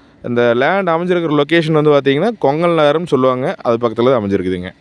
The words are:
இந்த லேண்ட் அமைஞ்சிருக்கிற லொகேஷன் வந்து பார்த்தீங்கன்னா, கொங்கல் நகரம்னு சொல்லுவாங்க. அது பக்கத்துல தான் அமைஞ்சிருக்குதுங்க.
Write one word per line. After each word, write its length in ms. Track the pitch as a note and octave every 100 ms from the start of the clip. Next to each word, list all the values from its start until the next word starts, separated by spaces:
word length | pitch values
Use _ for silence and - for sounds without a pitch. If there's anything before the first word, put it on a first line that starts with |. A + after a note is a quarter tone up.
| _ _
இந்த 300 | A#2 A#2+ A#2+
லேண்ட் 360 | A#2 C#3+ F#3+ F3+
அமைஞ்சிருக்கிற 440 | E3 F3+ F3+ E3 D3
லொகேஷன் 380 | C#3+ E3+ D#3 D#3
வந்து 120 | D3+
பார்த்தீங்கன்னா, 380 | C#3+ C3+ C#3 G#3+ A3
கொங்கல் 380 | C3+ D3+ F3 E3
நகரம்னு 320 | D3 D3+ F3
சொல்லுவாங்க. 400 | C3+ C3 B2+ C#3+ -
அது 140 | B2 A#2
பக்கத்துல 340 | A#2+ A2 A#2+
தான் 100 | B2
அமைஞ்சிருக்குதுங்க. 500 | G2+ G2 F2+ F#2 F2+ -